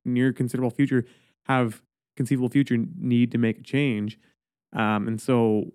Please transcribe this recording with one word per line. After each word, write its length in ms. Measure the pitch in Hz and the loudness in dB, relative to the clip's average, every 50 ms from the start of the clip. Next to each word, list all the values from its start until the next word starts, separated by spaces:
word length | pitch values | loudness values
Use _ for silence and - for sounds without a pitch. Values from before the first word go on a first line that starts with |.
| - | -6
near 300 | 127 123 120 127 131 123 | -2 0 2 2 2 0
considerable 380 | - 131 120 - 123 127 120 | 0 -2 -4 -2 -2 -2 -2
future, 340 | - - 143 139 135 127 120 - - _ _ _ _ _ _ | 0 0 0 2 2 0 0 -2 -8 _ _ _ _ _ _
have 360 | - 135 131 123 113 107 - _ _ _ _ _ _ _ | -2 0 0 0 0 -4 -8 _ _ _ _ _ _ _
conceivable 340 | - 135 117 143 131 127 120 | -6 -2 -2 0 0 0 0
future 280 | - 139 139 - 127 117 113 - - - | 2 2 2 2 0 -2 -2 -4 -6 -6
need 340 | - 127 120 117 120 117 | -2 0 2 2 2 2
to 60 | 120 117 | 2 0
make 220 | 117 113 110 - | 0 0 -2 -4
a 40 | - | -6
change. 540 | - - 135 147 139 117 104 104 107 110 - _ _ _ _ _ _ _ _ _ _ | -4 -2 -2 0 0 -2 -4 -4 -6 -8 -12 _ _ _ _ _ _ _ _ _ _
Um, 360 | - - 110 107 107 104 104 113 | -4 -2 0 0 0 0 -2 -2
and 140 | 113 107 | -4 -4
so 500 | - - 131 120 117 110 107 107 - - - | -2 0 2 4 4 4 2 0 -2 -4 -4